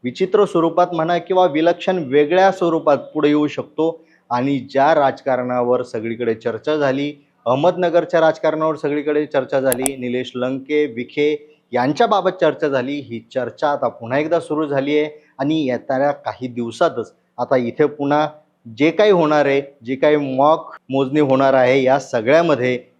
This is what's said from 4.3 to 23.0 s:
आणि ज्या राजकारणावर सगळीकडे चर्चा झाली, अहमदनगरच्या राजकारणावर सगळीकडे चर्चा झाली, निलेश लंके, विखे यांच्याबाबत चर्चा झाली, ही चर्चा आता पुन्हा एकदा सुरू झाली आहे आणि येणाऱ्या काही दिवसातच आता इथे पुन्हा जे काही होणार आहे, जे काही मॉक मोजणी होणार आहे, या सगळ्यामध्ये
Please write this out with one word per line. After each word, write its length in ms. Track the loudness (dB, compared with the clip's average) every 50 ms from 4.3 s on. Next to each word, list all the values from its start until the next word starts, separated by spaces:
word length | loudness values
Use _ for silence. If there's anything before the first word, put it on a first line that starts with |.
आणि 280 | -4 -2 -2 -2 -2 -4
ज्या 360 | -6 -4 0 2 4 4 4
राजकारणावर 880 | 4 2 0 -2 -2 _ -2 -2 -2 -2 -2 -2 -2 0 0 0 0
सगळीकडे 520 | -2 -6 -8 -8 -6 -6 -6 -4 -2 -4 -4
चर्चा 420 | -2 -4 -6 -6 -4 -4 -2 -2
झाली, 380 | 0 0 0 0 -2 -4 -6 -8 -12 _ _ _ _ _
अहमदनगरच्या 760 | -2 0 2 2 0 2 2 -2 2 2 0 0 2 0 2
राजकारणावर 560 | 2 2 2 0 -2 -2 -2 0 -2 -2 -2
सगळीकडे 500 | -2 -4 -2 -2 -2 -2 0 -2 -2 -2
चर्चा 340 | 0 -2 -4 -2 0 -2 0
झाली, 360 | 0 0 -2 0 -2 -4 -4
निलेश 360 | -4 -6 -4 -4 -4 -6 -6 -6
लंके, 520 | -6 -4 -4 -4 -6 -6 -2 -2 0 0
विखे 720 | -2 -4 -10 -12 -8 -4 -2 0 0 0 -4 -8 _ _ _ _ _
यांच्याबाबत 580 | -2 -2 0 0 2 2 2 2 2 0 0 -2 -2 0
चर्चा 280 | 0 0 0 0 -4 -2
झाली, 240 | -2 -2 -4 -4
ही 280 | -8 -10 -10 -10 -12 -14 -14 _ -6
चर्चा 360 | -6 -6 -6 -6 -4 -2 -2
आता 180 | -2 0 -2 -4
पुन्हा 300 | -4 -6 -10 -4 -4 -2
एकदा 220 | -2 0 -2 -2
सुरू 260 | -2 -2 -4 -4 -2
झाली 320 | -2 -2 -2 -2 0 0 0
आहे 120 | 0 -2 -6 -16 _ _ _ -6
आणि 280 | -2 -2 0 0 0
येणाऱ्या 440 | -2 -4 -4 -4 -4 -2 0 0 -2
काही 380 | -2 -4 -8 -10 -10 -8 -10 -10
दिवसातच 640 | -8 -8 -8 -8 -2 -2 -2 0 0 -4 -10 -10 _ _ _ _ _ -8
आता 180 | -4 0 0
इथे 300 | 0 0 -2 0 0 0
पुन्हा 420 | 0 0 -4 -2 0 0 0 0 -2 -6 -14 _ _ _ _ _ -20 -2
जे 140 | 0 0 2
काही 200 | 4 4 4 4
होणार 360 | 4 4 2 2 2 2 2
आहे, 160 | 2 2 0 -2 -6 -16 _ -8
जे 120 | -8 -4
काही 200 | 0 2 2 2
मॉक 540 | 2 0 -2 0 2 4 4 2 2 -2 -14 -20 -20 _ _
मोजणी 300 | -2 -2 0 0 2 0
होणार 340 | 2 4 2 2 4 4 4
आहे, 280 | 4 4 4 4 4
या 160 | 4 2 2 2
सगळ्यामध्ये 800 | 0 -4 -4 -2 2 4 4 4 4 4 0 0 0 -2 -2 -4 -6 _ _ _